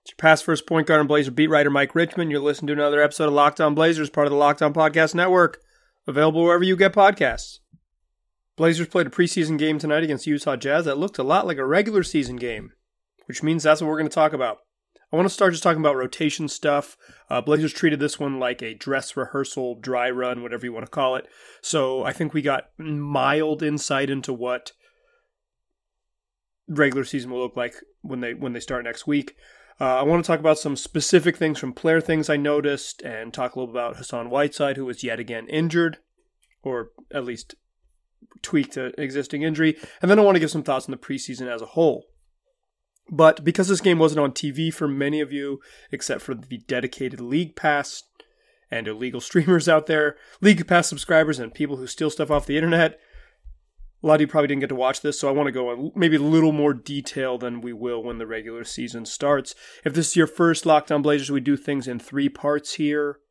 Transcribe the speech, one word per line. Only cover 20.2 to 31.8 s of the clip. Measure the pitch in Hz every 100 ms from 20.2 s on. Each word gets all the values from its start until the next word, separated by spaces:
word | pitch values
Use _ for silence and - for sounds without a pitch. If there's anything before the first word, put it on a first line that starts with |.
| 127 123
whatever | 120 117
you | 123
wanna | 113 110
call | - 131 127
it. | - _ - -
So | - 160 131 131
I | 131
think | 123 156
we | 156
got | 143 135 - _
mild | 156 147 143 143 131 147 156 151
insight | 156 147 - 135 139
into | 135 127
what | 127 120 123 - _ _ _ _ _ _ _ _ _ _ _ _ _ _ _ _ _ _ _ -
regular | 151 143 131
season | 131 143 123
will | 123
look | 123 127
like | 120 - - _
when | - 127
they, | 120
when | 120 131
they | 120
start | - 127
next | 117 117 -
week. | 147 139 _ _ _ _ _
Uh, | 135 131
I |
wanna | 139 175
talk | 165 160
about | 156 156
some | 156 139
specific | - 160 - 180 165 165
things | 160 147
from | 135
player | 123